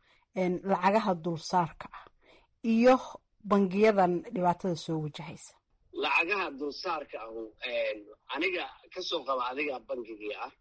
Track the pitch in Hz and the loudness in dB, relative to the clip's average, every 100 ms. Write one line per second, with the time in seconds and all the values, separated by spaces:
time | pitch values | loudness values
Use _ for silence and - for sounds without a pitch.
0 | _ _ _ 196 180 180 196 180 185 214 | _ _ _ -2 0 0 0 2 4 4
1 | 214 175 170 160 - 180 165 - - - | 2 0 -2 -4 0 0 0 -4 -16 -18
2 | - _ _ - _ _ 226 226 247 254 | -20 _ _ -20 _ _ 0 6 8 6
3 | - - _ _ 202 202 190 196 220 196 | 2 -16 _ _ 2 4 4 6 6 6
4 | 180 175 - 180 175 170 190 160 - 160 | 4 2 -2 0 2 2 -2 -4 -4 -4
5 | 151 - 156 - - - _ _ _ - | -4 -8 -14 -14 -18 -20 _ _ _ -6
6 | - - 175 202 160 135 147 127 - 147 | 0 0 0 0 -2 -4 -8 -6 -6 -6
7 | 135 117 113 113 110 - 123 117 113 107 | -6 -12 -10 -10 -12 -10 -6 -2 -2 -4
8 | 104 - - 135 185 180 - - - 185 | -12 -20 -10 -4 -2 -2 -6 -12 -14 -10
9 | - 170 135 131 120 131 147 123 113 127 | -4 -4 -2 -2 -2 -4 -4 -6 -6 -8
10 | 113 104 104 - - - | -8 -10 -10 -8 -10 -14